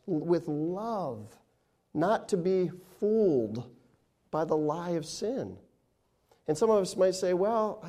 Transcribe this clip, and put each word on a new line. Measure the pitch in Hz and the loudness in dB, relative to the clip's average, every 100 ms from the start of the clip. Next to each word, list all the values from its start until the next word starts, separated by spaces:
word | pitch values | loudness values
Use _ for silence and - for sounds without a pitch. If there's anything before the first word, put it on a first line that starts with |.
| - | -6
with | 156 160 170 165 | -4 0 0 0
love | 147 160 185 226 214 151 110 104 - _ _ _ _ _ | -4 -4 -4 -6 -4 -6 -8 -12 -20 _ _ _ _ _
not | - 180 220 - | -2 0 0 0
to | 190 | -2
be | 175 185 180 - - - | 2 0 0 -4 -18 -4
fooled | 208 220 196 135 107 117 - - _ _ _ _ _ | 0 2 4 2 0 -6 -12 -18 _ _ _ _ _
by | 156 | -4
the | 156 156 | 0 0
lie | 151 165 175 | 0 -2 -4
of | 170 156 | -4 -6
sin. | - 202 262 104 92 - _ _ _ _ _ _ _ - | -8 -6 -6 -8 -12 -20 _ _ _ _ _ _ _ -4
And | 151 | 2
some | 220 | 4
of | 214 | 4
us | 180 - | 2 4
might | 185 | 4
say, | 185 185 | 4 2
"Well, | 180 202 226 214 - | 2 2 2 0 -2